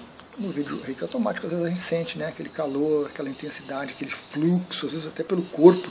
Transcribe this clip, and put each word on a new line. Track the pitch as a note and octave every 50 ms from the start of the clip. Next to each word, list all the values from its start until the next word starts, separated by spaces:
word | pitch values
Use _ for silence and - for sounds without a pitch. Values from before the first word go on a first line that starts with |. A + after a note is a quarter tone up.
| - - - - - - - C4+
no | G3+ F#3+
vídeo | C#3+ C#3+ D3 C#3+ D3 -
reiki | - C3 C3 -
automático, | - - - B3+ G#3+ - F3+ - -
às | F3
vezes | E3+ F3 E3+
a | E3+
gente | F3+ F3+
sente, | - - E3+ E3+ E3 E3 - D#3
né, | D3+
aquele | D#3+ - - - -
calor, | - - D#3 C#3 C3+ C#3 D3 D#3 D3+ D3 C#3+
aquela | - - - C#3+ C3+
intensidade, | C3 - D3+ D3+ - - C#3+ C3 C#3 C3+ C#3+ C3
aquele | - - C#3+ C3+
fluxo, | - - - - - D3 D#3 E3+ F3+ F3+ F3+ - - - D3+
às | C#3+
vezes | D3 E3 D3+
até | D#3 - -
pelo | E3 - G3 F3+ E3
corpo | - - C#3+ D3+ F3+ F3+ F3+ - D#3+